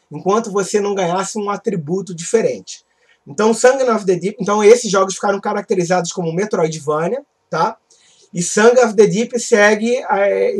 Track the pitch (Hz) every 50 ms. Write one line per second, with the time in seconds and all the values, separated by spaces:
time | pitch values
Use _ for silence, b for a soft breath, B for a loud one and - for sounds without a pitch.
0 | _ _ 143 160 170 185 202 233 220 214 185 202 185 - - 208 202 202 202 196
1 | 180 170 175 190 185 - - 214 202 202 202 190 - 233 196 175 143 147 180 196
2 | 185 196 175 160 170 - - 226 185 139 120 95 - - - - _ _ _ _
3 | _ _ _ _ _ 139 143 - 214 226 226 - 247 254 269 269 262 247 220 208
4 | 196 190 180 165 170 202 214 - 185 202 202 214 208 202 240 240 - 202 185 190
5 | 190 196 185 - - 208 202 196 - 208 202 208 196 - 214 185 175 160 185 180
6 | 175 165 - 190 170 165 160 175 208 208 226 185 160 165 156 156 135 151 151 156
7 | 165 185 240 277 294 _ _ _ _ _ 170 160 185 220 - - _ b b b
8 | b b b b b b - 175 175 - - 214 220 240 247 254 240 220 196 214
9 | 208 175 170 214 240 240 247 233 - - 233 208 208 208 214 202 220 233 240 269
10 | 294 - 202 196 202 202 196 196 196 - - -